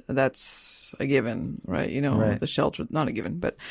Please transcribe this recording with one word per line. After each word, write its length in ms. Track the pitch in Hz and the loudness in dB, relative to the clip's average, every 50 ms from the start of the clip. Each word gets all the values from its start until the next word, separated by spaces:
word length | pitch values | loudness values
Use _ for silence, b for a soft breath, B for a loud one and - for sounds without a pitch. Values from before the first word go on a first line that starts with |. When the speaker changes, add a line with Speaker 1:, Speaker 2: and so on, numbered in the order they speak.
| - - | -8 -2
Speaker 1:
That's 880 | 131 135 135 131 - - - - - - - - - - - - - - | 2 2 4 2 2 -2 -8 -10 -10 -10 -10 -10 -12 -12 -14 -12 -6 -4
a 40 | - | 0
given, 540 | 139 143 135 110 117 110 - - 135 147 - - - | 4 4 4 4 2 0 -2 -4 -4 -6 -6 -6 -2
right? 220 | 90 - - - | -2 0 0 0
You 100 | 87 131 | 0 0
know, 160 | 143 139 127 110 | 2 2 4 4
Speaker 2:
Right. 220 | 110 107 101 - | 4 4 4 2
Speaker 1:
the 80 | - - | 0 0
shelter, 380 | - - 143 143 - - 165 - | 2 2 2 2 0 -2 -4 -2
not 200 | - 156 151 - | 0 0 0 0
a 20 | |
given, 280 | - 107 - - - 175 | 0 -2 -2 -4 -4 -2
but 180 | - - - - B B | -2 -4 -4 -4 B B